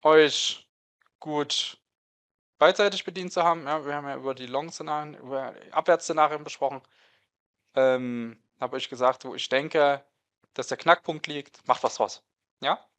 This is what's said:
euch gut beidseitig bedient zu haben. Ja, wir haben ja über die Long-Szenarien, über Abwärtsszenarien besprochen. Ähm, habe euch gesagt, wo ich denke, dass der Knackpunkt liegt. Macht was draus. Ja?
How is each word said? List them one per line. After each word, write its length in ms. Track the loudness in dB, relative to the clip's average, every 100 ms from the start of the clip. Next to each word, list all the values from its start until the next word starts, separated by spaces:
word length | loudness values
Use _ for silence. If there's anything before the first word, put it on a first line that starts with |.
euch 640 | 8 8 8 4 -4 -6 _ _ _ _ _ _
gut 580 | -6 -4 -2 -4 -6 -10 _ _ _ _ _ _ _ _
beidseitig 460 | 4 6 2 0
bedient 280 | -8 -10 -6
zu 120 | 0
haben. 200 | 2 0 -2
Ja, 200 | -4 -4
wir 80 |
haben 140 | -8 -8
ja 80 | -8
über 180 | -6
die 120 | -8 -6
Long-Szenarien, 680 | -6 -6 -12 -8 -6 -8
über 400 | -14 -10 -8 -8 -12 -6
Abwärtsszenarien 720 | -4 2 2 2 2 2 0
besprochen. 400 | -10 -6 -6 -6 _ _ _ _ _ _ _ _ _ 2
Ähm, 680 | 2 2 -2 -8 -10 -14 _ _
habe 160 | -8 -6
euch 120 | -8
gesagt, 360 | 0 0 0
wo 100 | -8 -10
ich 120 | -2
denke, 560 | -2 0 2 2 2 _ _ _ _ _
dass 140 | -10 -8
der 100 | -4
Knackpunkt 480 | 2 2 2 -10 -8
liegt. 400 | -10 -12 _ -2
Macht 160 | 0
was 140 | 0 -2
draus. 260 | -4 -4 _ _ _ _
Ja? 180 | -4 -4 _